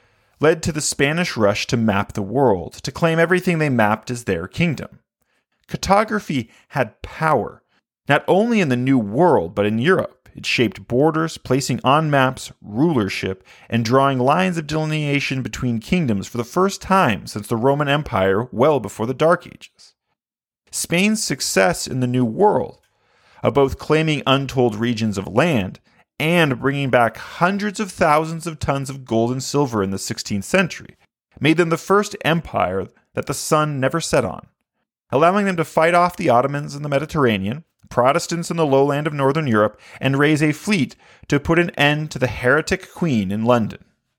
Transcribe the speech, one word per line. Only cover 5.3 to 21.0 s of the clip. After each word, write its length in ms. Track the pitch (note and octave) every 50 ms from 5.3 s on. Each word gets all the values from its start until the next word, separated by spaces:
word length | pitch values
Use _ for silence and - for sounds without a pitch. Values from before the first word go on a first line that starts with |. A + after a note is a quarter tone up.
| _ _ _ _ _ _ _ -
Cartography 800 | - - - - F#3+ G#3 A3 A3 A3 G#3 - - D3+ B2+ A2 - _ _ _ _
had 320 | - C#3+ A#2+ G#2+ - _
power, 640 | - - - - D#3+ D#3 D3+ A#2 F#2+ - - - _ _ _ _ _ _ _ _ _ -
not 160 | C#3+ D3+ - -
only 320 | E3 F#3+ A3+ A#3+ A#3 G#3
in 80 | F3+ C3+
the 80 | B2+
New 220 | B2 B2 C3 C#3 B2+
World, 560 | G#2+ G2 G#2 C#3 F3+ F3 C3+ G2+ E2 E2+ G#2
but 100 | G#2 G2+
in 140 | G#2 A2 A2+
Europe. 500 | B2 F3+ F#3+ D3 - - - _ _ - -
It 100 | - -
shaped 420 | - - - A#2+ G#2 - G#2 G2
borders, 520 | - A#2 B2+ D3 D#3+ D#3 D#3+ D#3+ E3 - -
placing 420 | - - B2+ C#3 - - B2+ -
on 280 | - B2 C#3+ D#3 D#3+ D3+
maps 420 | C#3+ C3+ C3 B2+ B2+ - - - - _
rulership 800 | - - G#2 A#2 D3+ F3 D#3 A#2+ G2 F#2+ - - - F#2+ F#2+ - _ - - - - -
and 140 | A3+ A#3 -
drawing 340 | G#2+ B2+ C3+ C3+ C#3 C3+ B2+
lines 400 | B2 C3+ D3+ F3+ F#3 F#3 E3+ E3+
of 80 | D3+
delineation 760 | D3 D3+ D#3 D#3 D#3 D#3 D#3 D3+ C#3+ C#3+ C#3 C3+ - C#3 C3
between 360 | A#2 A2 - - C3 B2 A#2 A2
kingdoms 480 | - - F3+ F3+ D#3+ A#2+ G#2 G2 F#2+
for 100 | - -
the 80 | A#2 A#2
first 380 | - - F3+ F#3+ G3 G3 -
time 440 | - - F#3+ F#3+ F3 B2 G2+ - -
since 220 | - - A2 G#2 -
the 80 | B2
Roman 320 | A2 A#2+ C3+ C#3+ D3 D3 C#3
Empire, 580 | C#3+ D#3 C#3+ - A#2+ F#2+ F#2+ G2 F#2+ G#2 B2 -
well 260 | - G#2 C3 D#3 D3+ B2+
before 280 | G#2+ G2+ - - A2
the 80 | B2 C3
Dark 320 | B2 D3+ E3 F3 E3+ -
Ages. 480 | - - - - - _ _ - - _ _ _ _ _ _ _ _ _ _ _ _ _ _ _ _
Spain's 540 | - - - - E3 F3